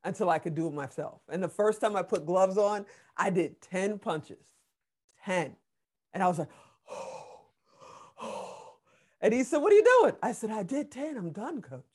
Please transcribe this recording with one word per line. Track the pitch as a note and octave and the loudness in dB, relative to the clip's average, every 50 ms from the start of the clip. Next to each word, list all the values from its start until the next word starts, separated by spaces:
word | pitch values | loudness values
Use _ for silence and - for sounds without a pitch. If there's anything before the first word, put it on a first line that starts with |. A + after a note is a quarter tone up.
| _ | _
until | F3+ F#3+ - A3 F3+ | -8 -4 -2 2 2
I | E3 D#3+ | 2 2
could | - F3 D#3 | 0 -4 -4
do | D3 D#3+ E3 | -4 -4 -4
it | D3 | -4
myself. | D3 C#3 C3+ - - D3 - - - _ - | -6 -8 -8 -8 -10 -10 -10 -12 -16 _ -10
And | D3 F3+ F#3+ | -6 -6 -6
the | E3 | -6
first | - - G#3 G#3+ G#3+ G#3+ | -2 2 2 2 2 2
time | - A3 G#3 | 0 0 0
I | G3 F3 | 0 -2
put | - - F#3 D3+ | -2 -2 -4 -2
gloves | D3+ F3 F#3 F#3+ F#3+ F#3+ G3+ | 0 4 4 4 4 4 2
on, | G#3 G3+ G#3 G#3 G3+ - - - _ _ _ - | 2 2 0 -2 -6 -10 -18 -20 _ _ _ -2
I | F3+ G3 | 0 0
did | F#3 F3 E3+ D3+ E3 _ | 2 0 0 -2 -4 _
ten | - - - F#3 F#3+ G3+ G#3 G3+ | -20 -8 -4 -2 -2 -2 -4 -4
punches, | - A3+ E3+ D#3 - - - - _ _ _ _ _ _ _ _ _ _ _ _ _ _ _ _ - | -6 -6 -6 -6 -6 -10 -18 -20 _ _ _ _ _ _ _ _ _ _ _ _ _ _ _ _ -6
ten. | - F#3 F3+ D#3+ C3 - _ _ _ _ _ _ _ _ _ _ _ _ | -4 -2 -2 -2 -4 -6 _ _ _ _ _ _ _ _ _ _ _ _
And | F#3 F#3+ | 0 0
I | F3+ | 0
was | F3+ D3+ | 0 0
like, | D#3 - - - - _ _ _ _ - | -4 -8 -10 -20 -20 _ _ _ _ -18
<sighs> | - - - - - - - - - - - _ _ _ _ _ _ _ - - - - - - _ - - - - - - - - - - - - _ _ _ _ _ _ _ _ _ | -14 -14 -14 -14 -14 -16 -18 -18 -20 -20 -20 _ _ _ _ _ _ _ -20 -20 -20 -20 -20 -20 _ -14 -12 -10 -10 -10 -12 -12 -14 -18 -20 -20 -20 _ _ _ _ _ _ _ _ _
and | - G3 G#3+ | 0 2 2
he | B3 C4 | 2 0
said, | - - D4 | 0 0 0
"What | C#4+ G4 | 4 6
are | G#4 | 8
you | G#4 G#4+ | 8 8
doing?" | A#4+ B4+ B4+ G#4+ B3+ - - | 8 8 8 8 6 4 0
I | - A#3+ | -4 -4
said, | A#3 - - G#3+ | -4 -4 -6 -6
"I | A3 A3 G3+ | -6 -6 -6
did | E3 C4 C#4+ D4 D4 | -4 -4 -4 -4 -6
ten. | - A#3+ C#4 D#4 D4+ B3 | -8 -8 -8 -8 -6 -8
I'm | F#3 E3+ | -8 -8
done, | D3+ F#3 G#3+ C#4+ F4 C4+ | -8 -8 -10 -8 -8 -10
coach." | F3 - B2+ B2+ C3+ _ _ | -10 -12 -16 -16 -18 _ _